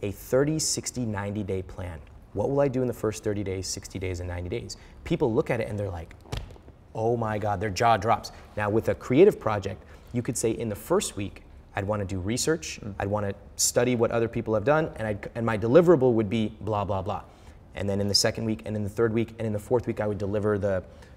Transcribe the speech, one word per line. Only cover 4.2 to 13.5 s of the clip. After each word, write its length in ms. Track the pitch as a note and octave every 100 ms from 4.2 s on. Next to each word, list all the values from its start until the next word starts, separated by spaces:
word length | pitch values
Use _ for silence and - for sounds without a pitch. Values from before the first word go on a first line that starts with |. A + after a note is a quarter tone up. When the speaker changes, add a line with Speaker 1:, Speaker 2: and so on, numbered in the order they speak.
| F2+
Speaker 1:
ninety 220 | F2 F2+
days? 280 | A2+ - - - -
People 280 | - E3 C#3
look 200 | A#2 -
at 80 | B2
it 100 | -
and 80 | G#2
they're 140 | F2
like, 240 | F2 E2 - - - - - - - - A#2
"Oh 200 | A2+ A#2+
my 220 | A2 G#2+
God," 240 | G#2 G2
their 80 | G#2+
jaw 280 | F2+ A#2 A2
drops. 340 | G#2+ A2 - - - -
Now 160 | G#2
with 180 | A2 -
a 60 | G2
creative 440 | - B2+ G3+ -
project, 440 | - G#2 F#2+ - - - -
you 120 | B2
could 120 | A#2 B2
say 140 | A2+
in 200 | A2+ A2+
the 60 | G2+
first 400 | - F3+ - -
week, 280 | G2 - - - - A2
I'd 100 | G2
wanna 200 | G#2+ F#2+
do 140 | G2
research, 600 | F#2+ A#2+ - D#3+ - -
Speaker 2:
Mm. 120 | G#2 G2
Speaker 1:
I'd 100 | G2+
wanna 260 | G#2 G2+ - -